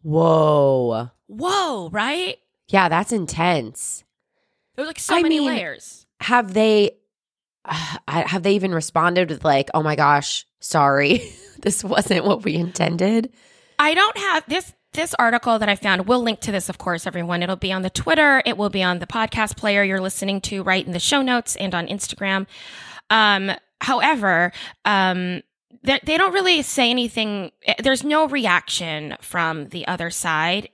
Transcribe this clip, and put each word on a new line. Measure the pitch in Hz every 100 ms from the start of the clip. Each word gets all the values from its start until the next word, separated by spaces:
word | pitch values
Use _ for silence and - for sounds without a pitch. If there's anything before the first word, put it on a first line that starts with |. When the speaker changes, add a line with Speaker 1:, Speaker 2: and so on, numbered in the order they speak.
Speaker 1:
Whoa. | 160 156 165 160 151 147 139 131 123 113 120 _ _
Speaker 2:
Whoa, | 214 339 403 349 233 170
right? | 196 226 311 359 - _ _ _
Speaker 1:
Yeah, | 196 180
that's | 160 202
intense. | 226 160 - 175 165 113 - - - _ _ _ _ _ _ _ -
Speaker 2:
There's, | 302
like, | 320
so | - 349
Speaker 1:
I |
Speaker 2:
many | 330 320
Speaker 1:
mean, | 277
Speaker 2:
layers. | 233 170 - - - _ _
Speaker 1:
have | - 240 208
they, | 190 220 214 208 - _ _
<sighs> | _ _ _ _
uh, | - 160 160 160 -
I, | 156 -
have | 185
they | 180
even | 202 185
responded | 170 156 165 170 175 175
with, | 156
like, | 156 139 139
"Oh | -
my | 156 151
gosh, | 143 143 143 - - _
sorry, | - 165 143 139 143 226 - - -
<laughs> | -
this | - -
wasn't | 190 254 - 180 196
what | 220
we | 208
intended"? | 160 175 180 165 170 190 226 233 _ _ _ _ -
Speaker 2:
I | 294
don't | 330 415 440
have | 403 320 -
this, | 320 - - _
this | - 330 -
article | 233 240 240 226
that | 208
I |
found. | 196 208 185 190
We'll | 247
link | 233 214
to | -
this, | 202 -
of | 180
course, | - 170 185
everyone. | 175 170 170
It'll | 175 190
be | 190
on | 190
the | 185
Twitter. | - - 320 302 269 240
It | 220
will | 208
be | 196
on | 185 180
the | 170
podcast | 233 220 - 214 -
player | 214 202
you're | 196 190
listening | 185 - 196 196
to, | - 196
right, | 190 190 -
in |
the | 175
show | - 285
notes | 262 247 - -
and | 190
on | 185 170
Instagram. | 202 - - 196 190 196 - - - - - _
Um, | 220 214 196 196 - _ _
however, | - 254 269 294 202 170 175 - - -
um, | - 202 185 180 180 180 - _ _ _
they, | - 269
they | - 320
don't | 381
really | 370 370 339
say | 269 - 240
anything. | 247 240 - 214 202 180 _ -
Eh, | -
there's | 247 269
no | 285 302 311
reaction | 277 214 175 - - 165 156 151 -
from | - 180 165 160 143
the | 175 -
other | 180 170
side. | 170 175 156 160 190 202